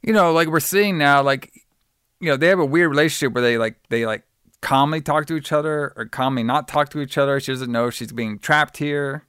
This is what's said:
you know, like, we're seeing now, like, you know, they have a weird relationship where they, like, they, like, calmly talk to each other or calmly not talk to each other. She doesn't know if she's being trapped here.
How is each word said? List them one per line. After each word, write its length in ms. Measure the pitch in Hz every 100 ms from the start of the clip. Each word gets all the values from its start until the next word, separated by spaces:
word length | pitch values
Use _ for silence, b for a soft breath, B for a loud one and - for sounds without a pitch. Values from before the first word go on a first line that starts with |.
you 100 | -
know, 200 | 220 175
like, 160 | 160 165
we're 120 | 160
seeing 360 | - 190 208 175
now, 240 | 147 143
like, 300 | 139 135 - _ _ _ _ _ _ _
you 80 | 165
know, 80 | 139
they 120 | 165
have 120 | 190
a 40 |
weird 260 | 147 156 170
relationship 420 | 143 156 - 139
where 80 | 120
they, 160 | 120 117
like, 180 | 113 110 _
they, 180 | 117 113
like, 160 | 107 _ _ _ _
calmly 400 | - 135 143 156
talk 260 | 147 151 151
to 100 | 160
each 160 | 143
other 400 | 151 151 151 143 -
or 100 | 113
calmly 360 | - 131 131
not 240 | 113 139 120
talk 200 | 147 143
to 100 | 151
each 180 | 139 -
other. 220 | 139 135
She 100 | 120
doesn't 180 | 131 127
know 160 | 117 120
if 60 |
she's 180 | - 113
being 260 | 117 113 104
trapped 380 | - 151 147 -
here. 480 | 147 143 139 143